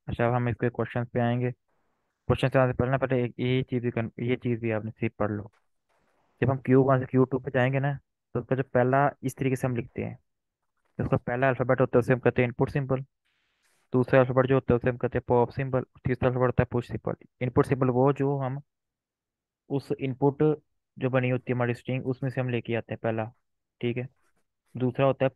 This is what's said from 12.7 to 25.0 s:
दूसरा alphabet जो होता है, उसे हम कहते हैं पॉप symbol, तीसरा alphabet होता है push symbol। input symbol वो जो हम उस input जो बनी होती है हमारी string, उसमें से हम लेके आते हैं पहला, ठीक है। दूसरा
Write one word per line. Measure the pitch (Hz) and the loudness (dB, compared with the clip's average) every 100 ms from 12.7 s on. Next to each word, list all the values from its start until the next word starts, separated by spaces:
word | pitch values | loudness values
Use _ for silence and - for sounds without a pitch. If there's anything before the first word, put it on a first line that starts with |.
| 147 131 131 135 _ _ _ _ _ _ _ _ | -2 -4 -4 -6 _ _ _ _ _ _ _ _
दूसरा | 127 123 135 | 0 4 4
alphabet | 123 127 127 | 4 2 2
जो | 135 | 2
होता | - | 2
है, | 120 | 0
उसे | 127 | 0
हम | 123 | -2
कहते | 123 123 | -4 -4
हैं | - | 0
पॉप | 123 117 | 2 2
symbol, | - 135 127 127 _ - | -2 -4 -4 -4 _ -6
तीसरा | 123 127 | -2 0
alphabet | 123 123 | 2 0
होता | - | 2
है | 123 | 0
push | 123 - | -2 -4
symbol। | 113 113 - - _ | -8 -6 -8 -12 _
input | 127 - 139 | 0 2 2
symbol | 131 131 | 2 2
वो | 123 135 | 4 2
जो | 139 139 143 | 2 -2 -2
हम | 131 139 - _ _ _ _ _ _ _ _ _ - | -6 -8 -12 _ _ _ _ _ _ _ _ _ -6
उस | 135 - | -6 -4
input | - 135 127 139 139 151 151 _ _ _ - | -6 -6 0 0 2 2 0 _ _ _ -6
जो | 131 | -2
बनी | 127 127 | 0 0
होती | 127 - | -2 -2
है | 123 | -2
हमारी | 120 | -2
string, | 120 - 127 127 | -4 -6 -6 -6
उसमें | 131 135 | -6 -6
से | 127 | -4
हम | 127 | -4
लेके | 120 113 113 | -4 -4 -6
आते | - | -6
हैं | 110 | -6
पहला, | 117 110 113 - _ _ _ _ | -4 -4 -6 -12 _ _ _ _
ठीक | 120 120 | -6 -4
है। | 127 _ _ _ _ _ _ 117 | -8 _ _ _ _ _ _ -4
दूसरा | 127 123 | -4 2